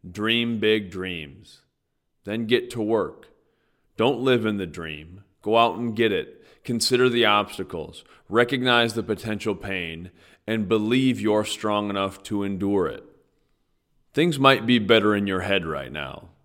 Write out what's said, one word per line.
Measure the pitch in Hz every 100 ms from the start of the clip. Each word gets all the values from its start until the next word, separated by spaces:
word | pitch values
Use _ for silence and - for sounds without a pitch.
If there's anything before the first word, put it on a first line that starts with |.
| 90
Dream | 90 107 117 117 113
big | 107 110 98
dreams. | 92 92 87 73 67 - - _ _ _ _ _ _
Then | 98 113 110
get | 120 120
to | 120
work. | 107 113 85 - - _ _ _ _ _ _ -
Don't | 117 117
live | 131 123
in | 107 101
the | 90
dream. | 76 80 76 78 92 _ _
Go | 104 113
out | 117 92
and | 120
get | 107 113
it. | 90 - - _ _
Consider | - 120 - 123 127
the | 120 110
obstacles. | 104 101 - 90 85 78 - _ _ _
Recognize | 110 120 139 127 120 117
the | 113
potential | 101 101 113 107 110
pain, | 92 98 95 82 82 90 _ - _ -
and | 110 98
believe | 110 107 127 131 110
you're | 107 107
strong | 101 - 107 104 104
enough | 101 98 -
to | - 101
endure | 101 95 98 101 80
it. | - - _ _ _ _ _ _ _ _ _ _
Things | - 170 139
might | 135 135
be | 113 120
better | 101 113 104
in | 104 101
your | 95
head | 92 98 82
right | 71 67
now. | 73 67 - - _